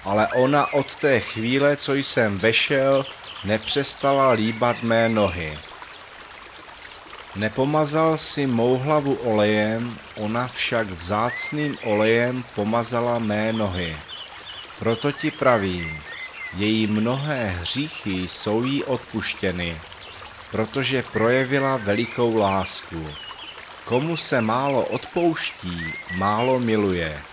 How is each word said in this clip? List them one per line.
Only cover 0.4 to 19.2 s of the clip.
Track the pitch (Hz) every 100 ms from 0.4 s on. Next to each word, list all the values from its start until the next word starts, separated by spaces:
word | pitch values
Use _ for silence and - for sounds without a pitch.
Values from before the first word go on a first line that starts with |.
| 131 147 -
od | 147 135
té | - 147 123
chvíle, | - 110 113 135 143 143
co | -
jsem | 139 135 - 110 98
vešel, | 110 110 - 139 135 135 131 - - -
nepřestala | 95 107 - 143 139 - 139 139 135
líbat | 113 110 110 120 113
mé | 117 113 113
nohy. | 110 101 85 78 76 - - - - - - - - - - - - - - - - - 98
Nepomazal | 107 117 135 156 147 156 160 156
si | - - 139
mou | 117 120 127
hlavu | 135 151 139
olejem, | 135 123 107 104 107 107 113 120 110 -
ona | - 107 117 123
však | - - 120 107
vzácným | 87 82 104 120 - - 147 147 123
olejem | 117 104 107 117 120 127 120
pomazala | - 104 117 117 123 120 120
mé | 110 104 110
nohy. | 110 104 90 85 78 - - - - - - - -
Proto | 110 113 143
ti | 139 156
pravím, | - 131 120 98 90 82 78 - - - - -
její | 90 104 110 107
mnohé | 107 113 131 147 135 107 87
hříchy | 85 131 156 - 107 92 90
jsou | - 107 110
jí | 127 139
odpuštěny, | - 123 - 113